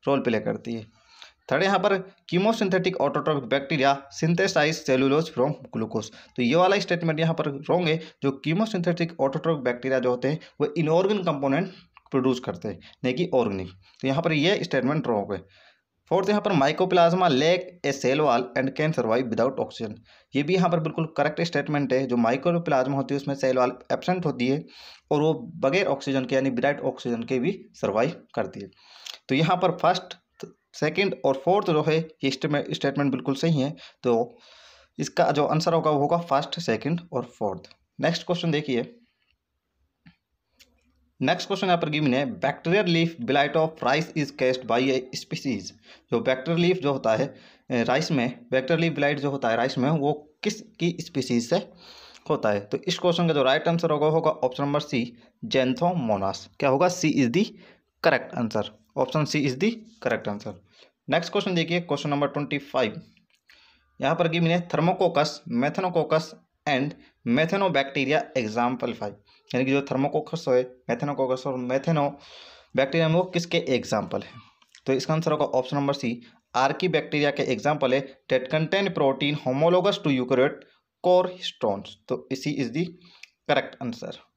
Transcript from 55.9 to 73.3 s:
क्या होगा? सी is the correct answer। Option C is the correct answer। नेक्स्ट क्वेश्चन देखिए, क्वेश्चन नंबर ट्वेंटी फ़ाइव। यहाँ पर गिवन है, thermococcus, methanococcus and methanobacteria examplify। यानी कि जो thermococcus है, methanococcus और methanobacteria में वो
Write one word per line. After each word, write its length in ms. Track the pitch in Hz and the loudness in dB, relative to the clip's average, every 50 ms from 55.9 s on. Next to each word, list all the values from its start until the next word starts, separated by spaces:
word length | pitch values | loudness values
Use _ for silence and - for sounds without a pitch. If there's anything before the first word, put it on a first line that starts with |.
| 180 170 127 113 107 98 98 98 95 - - - _ _ | 0 0 0 0 0 0 0 -4 -4 -6 -12 -18 _ _
क्या 120 | - 139 | 0 2
होगा? 180 | 131 139 180 180 | 2 4 2 2
सी 220 | 180 - - 160 - 135 | 2 0 0 0 2 2
is 160 | 135 117 117 | 2 2 2
the 100 | 180 214 - - - - - - _ _ _ _ _ - | 0 0 0 -4 -18 -20 -20 -20 _ _ _ _ _ 2
correct 360 | 165 143 123 - - - - | 2 2 2 -2 -4 -6 -4
answer। 280 | 120 110 - 113 101 - - _ _ _ _ 139 | -4 -2 -2 -2 -4 -4 -10 _ _ _ _ -2
Option 240 | 135 127 - 156 147 | -2 0 0 -2 -2
C 120 | 139 - 156 139 | 0 0 -2 0
is 120 | 143 127 | -2 -2
the 120 | 131 190 220 233 - - - - _ - | 0 -2 -2 -2 -4 -14 -20 -20 _ -4
correct 240 | 123 117 107 - 107 | -2 -2 -2 -4 -6
answer। 240 | 104 104 - 107 95 92 _ _ _ _ - _ _ _ _ - | -8 -8 -10 -12 -14 -14 _ _ _ _ -20 _ _ _ _ -2
नेक्स्ट 220 | 135 165 170 - - | -2 -2 -2 0 -4
क्वेश्चन 220 | 208 196 196 185 | -2 -2 0 0
देखिए, 260 | 170 160 160 170 175 170 | -2 0 0 -2 -2 -2
क्वेश्चन 280 | - 143 139 - 151 | -2 -4 -4 -2 -2
नंबर 180 | 143 143 147 139 | 0 0 0 -2
ट्वेंटी 300 | - 147 147 135 151 143 | -2 -4 -6 -4 -6 -6
फ़ाइव। 400 | - - - 127 127 107 - 165 - - _ _ _ _ _ _ _ _ - _ _ _ _ _ _ _ _ _ | -6 -4 -2 -2 -2 -2 -2 -8 -16 -18 _ _ _ _ _ _ _ _ -20 _ _ _ _ _ _ _ _ _
यहाँ 140 | 131 135 165 | -2 -2 0
पर 140 | 170 175 170 | 2 0 0
गिवन 180 | 156 175 170 | 2 2 2
है, 220 | 165 170 175 170 170 | 2 2 0 -2 -2
thermococcus, 600 | - - 160 170 190 - 196 170 170 143 151 - - - _ - 117 117 | -2 0 0 0 2 2 2 2 4 2 0 0 -2 -10 _ -4 -2 -2
methanococcus 680 | 131 147 165 - 190 185 170 170 151 143 156 160 165 - - - _ _ _ _ _ | 0 0 -2 -2 -4 0 0 0 0 2 0 0 0 -2 -16 -20 _ _ _ _ _
and 260 | 147 143 127 139 151 - - - _ _ _ _ 120 | -2 0 0 0 -4 -6 -10 -20 _ _ _ _ 0
methanobacteria 920 | 117 139 160 165 190 196 202 185 156 139 135 139 - 156 135 127 151 - - - - 135 | 2 2 2 2 2 2 2 2 2 2 0 0 -2 -2 0 2 2 0 0 0 -4 -2
examplify। 720 | 117 107 107 120 120 123 131 120 - 123 110 - 110 104 98 - _ _ _ _ _ _ | -2 -2 -2 0 0 0 -2 -2 -4 -6 -6 -6 -8 -10 -10 -12 _ _ _ _ _ _
यानी 140 | - 123 135 | -2 -2 0
कि 60 | 131 | 2
जो 100 | 135 139 139 | 2 0 0
thermococcus 640 | - 127 131 139 143 - 151 151 - - 165 - 147 | 0 0 0 0 0 0 -2 -4 -4 -10 -6 -2 2
है, 140 | 127 123 131 127 - _ _ - | 2 2 2 0 -8 _ _ -6
methanococcus 560 | 117 120 135 139 143 139 135 127 127 127 - | -4 -4 -2 -4 -2 -2 0 0 -2 -2 -2
और 100 | 135 131 127 123 123 | -6 -6 -4 -4 -2
methanobacteria 1400 | 127 135 135 - 165 151 143 143 139 - - - - - - - - - _ _ _ 127 135 135 - 165 165 160 | -2 -2 0 0 2 2 2 0 -2 -8 -20 -20 -20 -20 -20 -20 -20 -20 _ _ _ 0 0 2 2 2 2 4
में 60 | 160 | 4
वो 80 | 175 185 180 | 2 2 2